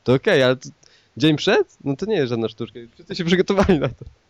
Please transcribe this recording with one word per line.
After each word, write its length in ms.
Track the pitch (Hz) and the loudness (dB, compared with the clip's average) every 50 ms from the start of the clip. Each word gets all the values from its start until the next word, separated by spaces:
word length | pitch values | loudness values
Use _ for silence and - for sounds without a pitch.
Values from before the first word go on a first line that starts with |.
| - | 0
to 100 | 117 127 | 0 0
okej, 280 | 139 - 214 180 139 | 2 2 2 2 4
ale 140 | 127 127 131 | 4 2 0
t-, 140 | 127 - 143 - _ _ _ _ _ _ _ - | -2 -6 -20 -20 _ _ _ _ _ _ _ -6
dzień 200 | 110 151 156 151 | 0 0 0 0
przed? 420 | - - 190 233 427 359 _ _ _ - | 0 0 0 0 0 0 _ _ _ -6
No 120 | 139 139 | -6 -6
to 100 | - 196 | -4 -4
nie 100 | 220 220 | -4 -2
jest 140 | 165 131 117 | -2 -2 -2
żadna 180 | 123 113 113 107 | -2 -4 -4 -6
sztuczka. 320 | - - 117 - - 120 117 113 _ | -6 -8 -12 -12 -14 -20 -20 -20 _
Wszyscy 200 | _ - - 190 | _ -18 -14 -8
się 100 | - 165 | -4 -2
przygotowali 540 | 170 185 180 190 - 196 190 - - 175 139 | 0 2 2 2 0 2 2 4 4 2 2
na 100 | 143 139 | 0 -4
to. 160 | - - - - _ _ _ | -6 -8 -18 -20 _ _ _